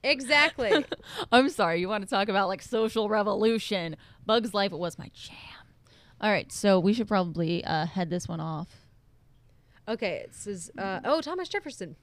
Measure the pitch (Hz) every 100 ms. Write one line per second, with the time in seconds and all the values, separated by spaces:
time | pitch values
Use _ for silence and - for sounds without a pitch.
0 | 254 285 254 294 302 - 233 302 269 -
1 | - - - 240 269 311 180 170 175 214
2 | 196 202 202 190 190 190 - 247 220 226
3 | 208 214 208 196 220 226 - 202 165 156
4 | - - - 226 226 202 196 165 175 -
5 | - - - - - - - _ _ -
6 | - - 208 190 - - 208 190 175 226
7 | 208 208 180 160 165 170 - 160 160 190
8 | 175 175 - 165 160 156 175 - _ _
9 | _ _ _ _ _ _ _ _ - 220
10 | 208 160 58 - - 196 170 - 196 190
11 | - 311 302 359 359 415 320 - 180 147